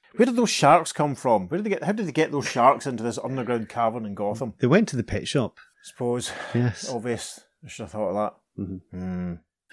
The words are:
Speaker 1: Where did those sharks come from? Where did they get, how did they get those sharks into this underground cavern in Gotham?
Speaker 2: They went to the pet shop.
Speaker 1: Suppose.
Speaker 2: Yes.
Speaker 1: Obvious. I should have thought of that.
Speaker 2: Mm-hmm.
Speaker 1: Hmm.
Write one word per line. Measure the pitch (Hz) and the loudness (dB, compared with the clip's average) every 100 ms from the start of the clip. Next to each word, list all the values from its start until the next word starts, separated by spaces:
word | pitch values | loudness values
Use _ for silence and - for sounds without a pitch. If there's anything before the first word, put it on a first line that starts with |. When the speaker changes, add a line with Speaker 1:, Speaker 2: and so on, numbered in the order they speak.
| _ - | _ 2
Speaker 1:
Where | 247 | 2
did | 240 | 4
those | 233 | 0
sharks | - 143 165 160 | 4 6 6 4
come | - 147 131 | -2 -2 0
from? | 131 107 180 | 2 2 2
Where | 170 | -4
did | 214 | -2
they | |
get, | 196 | -2
how | - | -2
did | 214 185 | -2 -2
they | |
get | 135 156 | 0 0
those | 143 - | 0 -2
sharks | 127 123 120 139 | 4 6 6 2
into | 120 | -4
this | 117 117 | -4 -4
underground | 123 131 117 120 107 | -4 -4 -2 -2 -2
cavern | - 113 120 110 | 0 0 0 -6
in | 98 | -4
Gotham? | 104 107 120 - | -2 -2 -6 0
Speaker 2:
They | 123 | 4
went | 175 220 | 4 4
to | 127 | 0
the | |
pet | - 101 - | -4 -4 -2
shop. | 147 107 - - _ | -2 -2 -6 -20 _
Speaker 1:
Suppose. | - - 120 123 - - - 117 | -20 -6 -2 -2 -4 -8 -4 0
Speaker 2:
Yes. | 123 - - | 0 -2 -6
Speaker 1:
Obvious. | 123 120 117 - - _ _ | -6 -4 -6 -6 -14 _ _
I | 135 | -18
should | - | -14
have | 98 | -10
thought | 107 101 | -4 -2
of | 98 | -2
that. | 104 - _ - | -2 -6 _ -10
Speaker 2:
Mm-hmm. | 95 95 - 90 | -8 -8 -12 -10
Speaker 1:
Hmm. | 92 90 90 85 _ _ _ | -6 -4 -6 -8 _ _ _